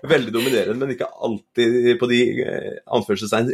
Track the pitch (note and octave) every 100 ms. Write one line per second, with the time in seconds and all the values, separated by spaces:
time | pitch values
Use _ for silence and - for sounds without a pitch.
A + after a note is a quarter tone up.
0 | C#3+ D3+ A2+ A2+ C3 A#2+ F#2 A#2+ C#3 B2
1 | - - A#2+ G2+ - - A#2 B2 A#2+ A#2+
2 | B2 A#2+ B2 B2+ - - - - - B2
3 | G#2 G2+ G#2+ A2 B2